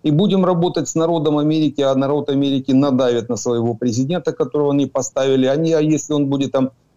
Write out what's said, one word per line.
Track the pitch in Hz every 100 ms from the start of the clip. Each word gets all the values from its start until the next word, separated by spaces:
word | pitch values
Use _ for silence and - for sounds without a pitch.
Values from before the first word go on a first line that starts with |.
| 156
И |
будем | 151 202 190 180
работать | 175 175 - 135
с | 160
народом | 165 170 151 147
Америки, | 151 156 151 143
а | 135 135
народ | 135 147 139
Америки | 139 139 139 135
надавит | 131 143 127 127 120 113
на | 113
своего | 123 117 117 110
президента, | 127 117 135 180 160
которого | - 160 147 143
они | 143 135
поставили. | 135 - - 135 135 131
Они, | 147 165
а | 160
если | 156 151 - 147
он | 139
будет | 139 139
там, | 135 131 _ _